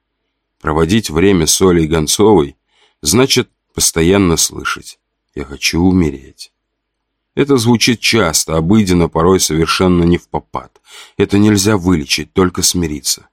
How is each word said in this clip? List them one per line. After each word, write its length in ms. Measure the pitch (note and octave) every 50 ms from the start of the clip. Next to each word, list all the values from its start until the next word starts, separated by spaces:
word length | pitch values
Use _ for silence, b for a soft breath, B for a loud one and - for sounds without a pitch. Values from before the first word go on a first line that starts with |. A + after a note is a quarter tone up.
| _ _ _ _ _ _ _ _ _ _ _ _
Проводить 480 | - D#2+ D2+ D#2 E2 D#2+ G2+ A2+ - -
время 360 | D2+ D#2+ F2+ G2+ G2 F2 D#2
с 140 | D#2 - -
Олей 260 | F#2+ F#2 F2 E2+ E2
Гонцовой 680 | D2+ D#2+ E2 D2+ C#2+ - - G#2 A2 G#2 F2 D2 C#2+ - _ _ _ _ _ _ _ _ -
значит 480 | - D2 D#2+ A#2+ C3 - - B2+ A#2+ _ _ _ _ _ -
постоянно 640 | - - - - E2 E2 E2+ G2 G2+ G2 F2 D#2+ D#2
слышать: 600 | - - - C#2+ C#2+ - - - - - - _ _ _ _ _ _ _ -
«Я 100 | D2 C#2+
хочу 380 | C#2 C#2+ C#2 - - - E2
умереть». 720 | F2+ F#2+ F#2 F#2 E2+ D2+ C2+ C2+ C2 C#2 _ - - - _ _ _ _ _ _ _ _ _ _ _ _ _ _ _ _ -
Это 240 | C3+ C#3 C#3 C#3 B2
звучит 420 | A2 A#2 A#2+ A2 - - A#2+ -
часто, 560 | - - A#2+ A2+ F#2+ E2 D#2+ - - - D#2+
обыденно, 540 | D#2+ D#2+ E2 G#2+ A2 G#2 F#2 F2+ F2 E2 D#2+
порой 300 | - E2 E2 F2+ F#2+ F2+
совершенно 640 | - - D#2+ D#2+ E2 D#2+ - - F#2+ F2+ F2+ F2 E2+
не 120 | E2+ F2
в 100 | E2+ -
попад. 540 | _ - D2+ - _ - C2 B1+ - _ _ B B B B B B B -
Это 180 | G2+ F#2+ G2
нельзя 400 | G2+ G#2 G#2+ G#2+ G2+ F#2+ G#2+ A2
вылечить, 560 | G2 E2+ F#2 F#2 D#2+ C#2 - - - D2 -
только 300 | - F#2+ F#2 F#2 - -
смириться. 640 | F2 - - F2+ E2+ D#2 D2+ C#2 - - - - _ _